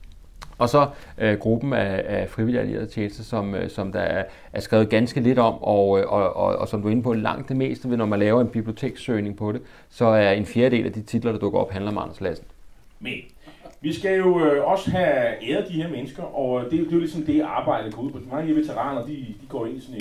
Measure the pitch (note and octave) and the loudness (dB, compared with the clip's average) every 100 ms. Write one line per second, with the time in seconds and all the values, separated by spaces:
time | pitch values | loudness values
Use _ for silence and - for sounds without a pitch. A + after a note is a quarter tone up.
0 | - - - - - - A#2+ D3+ C#3 - | -20 -20 -20 -18 -10 -2 2 4 4 0
1 | - - A2 G#2 A2+ A#2 C#3 A#2 G2 F#2+ | -14 -2 0 2 2 0 0 0 0 -2
2 | - G2+ F#2 - A2+ A#2+ G#2 G#2+ G#2+ A2+ | -2 -2 -4 -2 0 0 -2 -4 -6 -4
3 | G2+ G2+ G#2+ A2+ G2+ F#2+ F#2 - G2 F#2+ | -6 -6 -6 -4 -4 -4 -6 -6 -4 -2
4 | F2+ F2+ F#2+ - - G#2+ - A2 G#2+ A2 | -2 -2 -4 -10 -10 -8 0 2 4 2
5 | A#2+ C#3 A#2 B2 A2+ - - G#2 G2 G2 | 2 2 2 4 2 2 0 4 4 4
6 | - G2+ F#2 F2+ F#2+ G2 G#2+ G#2+ G#2 A#2 | 2 2 2 2 0 0 -2 -2 0 0
7 | A#2+ A2+ A2 - C3 C3 C3 B2+ B2+ A#2 | 0 0 -2 -4 -4 -2 -2 -4 -4 -2
8 | G#2+ G#2 G#2 A#2+ A2+ A2+ A2 G#2+ C3 - | 0 2 4 4 2 -2 -6 -6 -6 -6
9 | - A2 G2+ G2+ G#2+ A#2+ - - - - | -4 -2 -2 -4 -4 -6 -10 -20 -10 2
10 | A#2 A2 G2+ G2+ G2+ A#2 B2+ A#2+ F#2 G#2+ | 4 6 6 4 2 4 4 4 0 -4
11 | G#2+ A2+ A#2 G#2+ G2+ G2+ G2 G2 G#2 G2+ | -4 -2 -2 -2 0 0 -2 -2 -4 -4
12 | - G2 F#2 D#2+ - - - - - - | -6 -6 -6 -6 -12 -20 -20 -20 -20 -14
13 | - - - - - - - - D#3 - | -10 -10 -14 -20 -20 -20 -20 -8 -6 -2
14 | F#3+ F#3+ F#3 F3 D3+ C#3+ D#3 F#3+ - F#3 | 2 4 6 6 6 4 4 2 2 2
15 | F3 C3 A#2 - A#2 E3 F3+ D#3+ E3+ B2 | 4 4 2 -2 -2 -2 -2 -4 -4 -6
16 | C3 - E3 C#3+ B2+ B2 B2 E3 D#3+ E3+ | -8 -10 -8 -4 -2 -2 0 -2 2 0
17 | D#3+ E3+ D3+ D3+ - A2+ D#3 A#2 A2 - | 0 -4 0 0 2 -2 0 -2 -4 -6
18 | C#3 B2+ B2+ C#3 D#3+ D#3 - A#2 C#3 C3 | -8 -8 -8 -4 0 0 0 -2 -4 -4
19 | C3 C#3+ A2+ G2+ - C3+ A2+ - - A2 | -6 -10 -10 -14 -10 -8 -6 -8 -12 -12